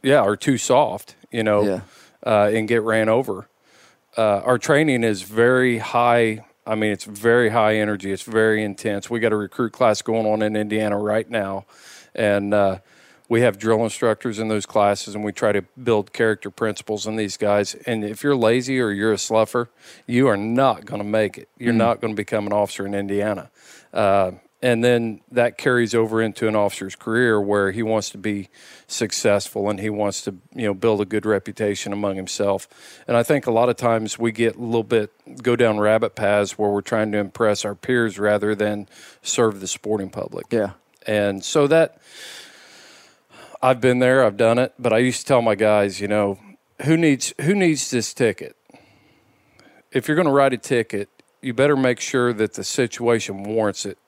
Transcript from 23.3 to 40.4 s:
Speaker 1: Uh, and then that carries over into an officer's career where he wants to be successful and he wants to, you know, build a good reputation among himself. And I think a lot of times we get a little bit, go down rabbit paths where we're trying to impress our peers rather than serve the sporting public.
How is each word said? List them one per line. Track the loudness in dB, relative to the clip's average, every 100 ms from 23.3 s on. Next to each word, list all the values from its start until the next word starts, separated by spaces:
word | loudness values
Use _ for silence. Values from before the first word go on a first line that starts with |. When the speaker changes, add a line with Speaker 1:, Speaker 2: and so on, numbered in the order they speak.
| -6 -10 _ -20 -20 _
Speaker 1:
Uh, | -2 2 2 2 -4 _ _
and | 0 2
then | 2 2 0 -8 _
that | 0 0 0
carries | 0 0 2
over | 0 0 0
into | -2 -2 -2
an |
officer's | 0 0 -4 -12
career | -10 -4 0 2 2
where | 2 0 0
he | -2
wants | -2 -2 -4
to | -8
be | -6 -6 -8 _ -20 -20 _
successful | -6 -4 0 2 2 0 -4 -4
and | -4
he | -6
wants | -4 -4 -4
to, | -10 -12 _
you | -6 -4
know, |
build | 0 0 0
a |
good | -2 -2 0
reputation | -2 -2 -6 -4 -4 -6
among | -6 -4
himself. | -6 -8 -4 -2 -2 -6 _ -20 -18 -2
And | 0
I |
think | 2 0 2
a |
lot | 2 2
of | 2
times | 0 0 -2 -4
we | -4
get | 0 -2
a | -2
little | -4 -4
bit, | 0 0 -2 _ -20 -6
go | -2 2
down | 2 4
rabbit | 2 2 0
paths | -2 0 2 0 -2
where | -2
we're | -2
trying | -2 -2 0
to | -2
impress | -4 0 0 0
our | -4
peers | -8 -2 0 0 0
rather | 0 0 0
than | -2 -2 -4 -10 -20 -20 _
serve | -8 0 0 0
the | -10
sporting | -10 -4 -4 -4
public. | -8 -10 -10